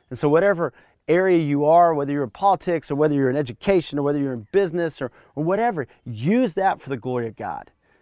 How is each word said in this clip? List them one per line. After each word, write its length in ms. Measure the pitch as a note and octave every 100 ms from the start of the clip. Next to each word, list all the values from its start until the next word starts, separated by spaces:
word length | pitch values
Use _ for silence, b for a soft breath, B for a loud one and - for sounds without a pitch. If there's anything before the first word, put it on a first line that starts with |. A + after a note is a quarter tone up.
| _
And 80 | B2+
so 120 | D3
whatever 440 | D#3+ G3 E3+ D3 b b b -
area 300 | E3+ F#3+ E3+
you 280 | D3 C#3+ D3
are, 280 | E3+ E3+
whether 180 | D3+ C#3+
you're 120 | C#3+
in 60 | B2
politics 580 | - G3 F#3 - D#3+ -
or 60 | C#3+
whether 180 | D3+
you're 160 | C#3+ C3
in 60 | C#3
education 640 | B2 G#2+ G3+ F#3+ - C#3+
or 40 |
whether 160 | C#3+ D3
you're 140 | C#3
in 140 | A#2+ G#2
business 500 | F#3+ F#3+ E3+ E3 -
or, 100 | B2+ b b C#3
or 80 |
whatever, 440 | D#3+ G3+ A#3 E3+ B2 b
use 500 | B2 G#2+ C#3+ A#3 A#3 F#3+
that 260 | F#3 -
for 80 | C3
the 80 | C3
glory 300 | C3 B2 A2+
of 80 | A2
God. 360 | G2+ C#2+ - _ _ _